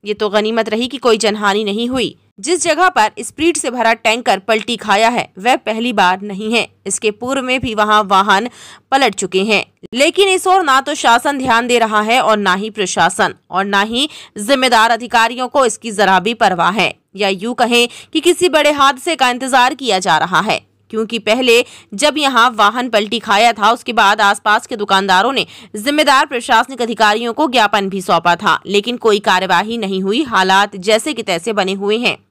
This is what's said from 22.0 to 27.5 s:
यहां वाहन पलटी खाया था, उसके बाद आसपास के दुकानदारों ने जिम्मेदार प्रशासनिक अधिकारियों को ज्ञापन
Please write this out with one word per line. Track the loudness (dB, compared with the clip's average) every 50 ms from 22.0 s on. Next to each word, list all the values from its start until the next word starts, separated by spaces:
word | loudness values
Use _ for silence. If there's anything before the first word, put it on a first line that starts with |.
| -2 -2 0 0
यहां | -2 0 2 2 2 2
वाहन | 2 2 0 2 2 -2 -6 -2
पलटी | -2 -2 -2 -2 -6 -6
खाया | -2 0 2 4 4 2
था, | 2 2 2 2
उसके | 2 0 -4 -4
बाद | 0 2 2 2 2 4
आसपास | 2 2 2 0 _ 0 0 0 0
के | -6 -8
दुकानदारों | -8 -2 0 0 0 2 2 2 2 2 0
ने | 0 -2 -4 -6 -10 -20 -20 -14 -12
जिम्मेदार | -6 0 0 2 2 4 4 4 4 2
प्रशासनिक | 0 -4 -8 -2 2 2 2 2 0 -4 -6
अधिकारियों | -4 -4 0 2 2 2 2 0 -2 -4
को | -2 -2 -2
ज्ञापन | 2